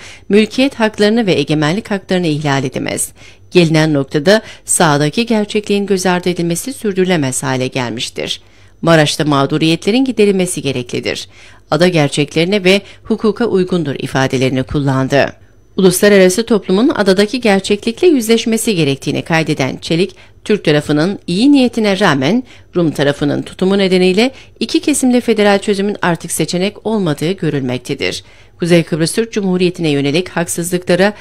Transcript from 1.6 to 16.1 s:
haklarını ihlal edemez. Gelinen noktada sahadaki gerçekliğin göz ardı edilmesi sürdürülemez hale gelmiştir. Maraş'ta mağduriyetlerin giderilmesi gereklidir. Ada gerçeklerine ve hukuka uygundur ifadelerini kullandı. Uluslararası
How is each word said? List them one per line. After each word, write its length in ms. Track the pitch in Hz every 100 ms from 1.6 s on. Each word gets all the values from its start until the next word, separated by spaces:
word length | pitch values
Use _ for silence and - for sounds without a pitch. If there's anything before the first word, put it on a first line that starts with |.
| 151 190 -
haklarını 360 | 196 - 185 170
ihlal 380 | 151 151 135
edemez. 480 | 131 - 107 - - - - - -
Gelinen 440 | 175 160 156 160
noktada 480 | 143 135 151 151 220 - -
sahadaki 640 | - - 165 143 151 233 233
gerçekliğin 600 | 220 208 214 208 202 202
göz 200 | 190 190
ardı 220 | 180 185
edilmesi 440 | 180 170 170 254
sürdürülemez 680 | 277 214 185 185 170 131 127
hale 240 | 139 131 127
gelmiştir. 760 | 135 120 113 - - - - - - - _
Maraş'ta 420 | 160 160 147 -
mağduriyetlerin 800 | 151 139 139 151 160 165 196 240
giderilmesi 580 | 262 220 202 190 180 151
gereklidir. 680 | 139 127 123 123 110 73 - - - - _
Ada 180 | 156 180
gerçeklerine 760 | 170 143 - 143 156 175 208
ve 160 | 180 196 - -
hukuka 400 | - 214 220 196
uygundur 500 | 240 190 180 180 143 127
ifadelerini 640 | 139 135 135 131 131 127
kullandı. 680 | 131 156 139 131 131 139 87 - - _ _ -
Uluslararası 680 | 185 175 208